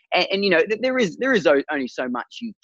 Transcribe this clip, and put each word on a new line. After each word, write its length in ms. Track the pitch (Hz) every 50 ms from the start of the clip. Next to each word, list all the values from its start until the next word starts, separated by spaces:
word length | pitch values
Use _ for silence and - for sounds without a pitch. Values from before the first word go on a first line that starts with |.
| _ - -
and, 120 | 180 175 - 196
and, 120 | 196 202
you 60 | 196
know, 120 | 175 160 -
th-, 160 | 196 220 214
there 160 | 240 262 254 254
is, 200 | 233 175 143 147
there 160 | 233 269 254
is 120 | 202 156
o-, 160 | 165 143 139 143 -
only 180 | 156 143 131 120
so 200 | - - 131 127
much 300 | 123 120 - - - -
you 140 | 120 113 101 _